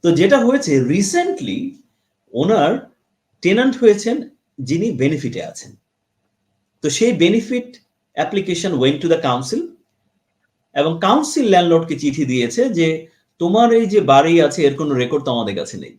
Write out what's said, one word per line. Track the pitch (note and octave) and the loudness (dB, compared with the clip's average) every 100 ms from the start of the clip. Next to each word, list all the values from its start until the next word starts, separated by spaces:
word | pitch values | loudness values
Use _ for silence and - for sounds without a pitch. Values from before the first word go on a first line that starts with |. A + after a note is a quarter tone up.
তো | E3+ D3 | 0 2
যেটা | F#3+ C#4 A#3 | 4 4 2
হয়েছে, | C4+ F#3+ C#3 B2 E3+ | 0 0 0 0 0
রিসেন্টলি | G3 E4+ F4+ - - F#2 C4+ - _ _ _ _ _ A#2 | 0 -2 -2 -4 -8 -8 -10 -14 _ _ _ _ _ -4
ওনার | D#3+ G#3+ D3 B3+ - _ _ _ _ _ | 0 2 0 -4 -8 _ _ _ _ _
টেন্যান্ট | F3 G#3+ C4 B3+ | 0 2 2 4
হয়েছেন | A#3 G3+ A3+ C#4+ - _ _ - B2+ | 4 4 0 -6 -8 _ _ -14 -6
যিনি | E3 A3+ C#3+ | -4 -4 -2
বেনিফিটে | C#3 D3+ C3+ - D#2+ | -2 -2 -6 -8 -12
আছেন। | - G2+ G2+ _ _ _ _ _ _ _ _ _ _ | -14 -20 -20 _ _ _ _ _ _ _ _ _ _
তো | D3+ - | -6 0
সেই | A3+ F3+ | 0 2
বেনিফিট | E3+ A3 - B3 A#3+ - _ _ _ - | 2 2 -2 -6 -8 -20 _ _ _ -6
application | D#3+ G3+ F#3+ E3+ F#3+ E3+ | -4 -4 -4 -4 -4 0
went | C3 D3+ | 0 0
to | E3+ | 0
the | D#3+ C#3 | 0 0
council, | B2 C3 C#4+ E4+ - _ _ _ _ _ _ _ _ _ C#3+ | -4 -4 -6 -6 -14 _ _ _ _ _ _ _ _ _ -2
এবং | D3+ E3 F#3+ | -2 0 0
কাউন্সিল | C4+ D4 - A#3+ | 0 0 -2 2
ল্যান্ডলর্ডকে | F#3 F3 E3 E3 C#3+ | 4 4 2 0 -4
চিঠি | C#3+ C#3 C3+ | -4 -2 -2
দিয়েছে | B2+ A#2+ A#3 B3+ | -2 -2 0 -2
যে | F3 E3 D#3+ - _ _ _ | 0 0 -2 -8 _ _ _
তোমার | E3+ G#3 A#3 A3+ | 0 2 4 4
এই | A3 | 2
যে | G#3 - | 0 4
বাড়ি | C#3 D#3 E3+ D3 | 4 6 4 2
আছে, | - B2 | 2 0
এর | C3+ | 0
কোনো | D#3 C3 | -4 -2
রেকর্ড | B2 C#3+ C3+ | -2 -2 -4
তো | A#2+ | -4
আমাদের | G#2 F#2+ | -4 -8
কাছে | D2 F#2 | -10 -12
নেই। | C#2+ | -18